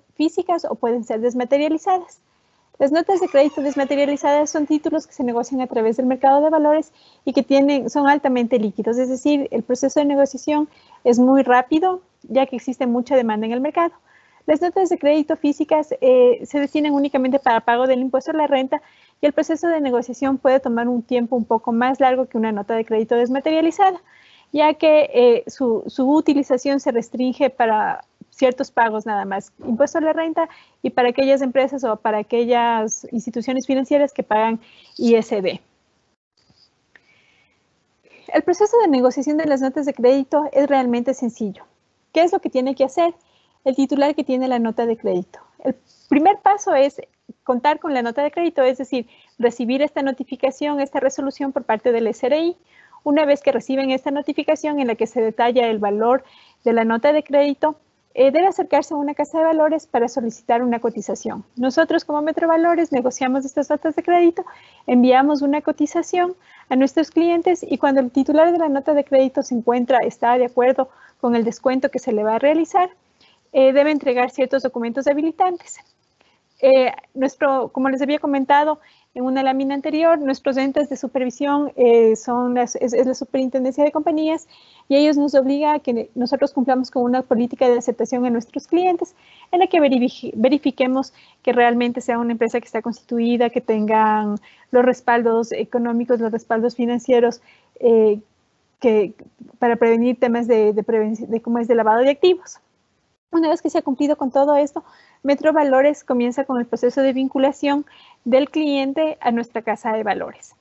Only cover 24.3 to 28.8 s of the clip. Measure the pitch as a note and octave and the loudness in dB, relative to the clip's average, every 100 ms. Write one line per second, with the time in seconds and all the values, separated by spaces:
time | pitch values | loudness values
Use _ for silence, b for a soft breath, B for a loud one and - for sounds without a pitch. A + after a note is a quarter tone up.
24.3 | b b D4 D4+ D4+ D#4 D4+ C#4+ - B3 | b b 0 0 2 4 4 4 4 4
25.3 | A#3 - - B3+ A3 - - C4 D#4 D#4 | 4 -2 -4 -2 -2 -4 -2 2 2 2
26.3 | C#4 C#4 B3 C#4+ C#4 C#4+ A#3 - A#3+ B3+ | 0 0 -2 0 -2 -2 -4 -4 -4 -4
27.3 | - C4+ C4 A3+ G#3+ G3 - - _ - | 0 -2 0 0 0 -2 -6 -12 _ -16
28.3 | - B3+ B3+ C4+ - | 0 0 0 -4 0